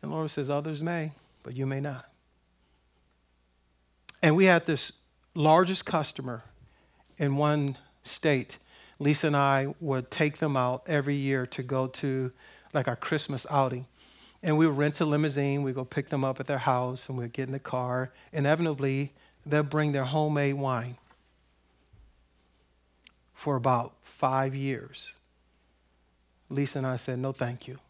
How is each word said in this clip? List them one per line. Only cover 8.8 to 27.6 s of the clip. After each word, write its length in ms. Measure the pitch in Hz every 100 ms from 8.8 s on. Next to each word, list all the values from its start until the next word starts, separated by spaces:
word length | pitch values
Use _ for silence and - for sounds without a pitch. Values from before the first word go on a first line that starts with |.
| - _
Lisa 220 | 143 147 160
and 100 | 147
I 380 | 139 139 139 147
would 300 | 160 131 127
take 280 | - 151 147
them 180 | 156 139
out 280 | 123 131 -
every 280 | 151 139
year 300 | 143 135 135 127
to 140 | -
go 240 | 127 135 127
to, 420 | 127 143 131 127 - - - -
like, 160 | 151 127
our 80 | 117
Christmas 500 | - 151 - 139 -
outing. 360 | 147 135 123 131 _ - - - _
And 140 | 175 151
we 100 | 156
would 120 | 139
rent 200 | 151 143
a 20 |
limousine, 580 | 156 147 156 139 139 139
we'd 120 | 139
go 100 | 131
pick 240 | 127 - 139
them 160 | 143
up 160 | 135 131
at 60 | 127
their 100 | 139
house, 540 | 131 127 127 127 -
and 80 | 127
we'd 160 | 120
get 120 | 117 131
in 60 |
the 60 | 135
car. 540 | - 127 123 127 127 - -
Inevitably, 800 | 160 139 160 165 143 139 135 143 _ _ _
they'd 240 | - 147 147
bring 240 | 151 151
their 140 | 139 131
homemade 480 | 151 151 147 143
wine. 420 | 139 135 127 120 123 _ _ _ _ _ _ _ _ _ - - _ _ _ _ _ _ _ _ _ - _ _
For 220 | - - 135
about 360 | 127 123 113 _
five 540 | - - 135 131 135
years, 640 | 135 139 123 - - - - _ _ _ _ _ _ _ _ _ _ _ _ _
Lisa 300 | 135 143 143
and 80 | 131
I 100 | 127
said, 220 | - 123
"No, 140 | 131
thank 360 | 135 127 123